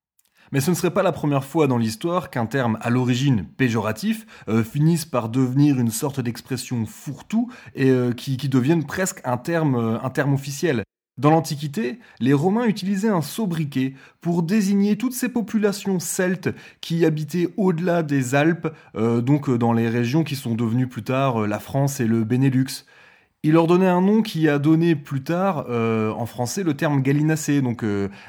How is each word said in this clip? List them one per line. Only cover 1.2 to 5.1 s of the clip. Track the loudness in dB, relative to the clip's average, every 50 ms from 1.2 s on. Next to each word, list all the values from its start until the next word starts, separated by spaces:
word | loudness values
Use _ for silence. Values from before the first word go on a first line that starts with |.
| 0 0 0 0 0
fois | 0 0 2 2 4
dans | 2 2
l'histoire | 0 -2 -2 -4 -4 -2 -2 -2 -4 -4
qu'un | -4 -4 -4
terme | -2 -2 -2 0 0 -2 -2
à | -2 -2
l'origine | 0 0 0 0 0 2 2 2 2 2 0
péjoratif, | -4 -4 -2 0 0 0 0 -2 -4 -4 -4 -4 -4 -4 -4 -8 -18 -20 -14 -6 -2
euh, | 0 0 0
finisse | 0 0 2 2 2 2 2 -2
par | -4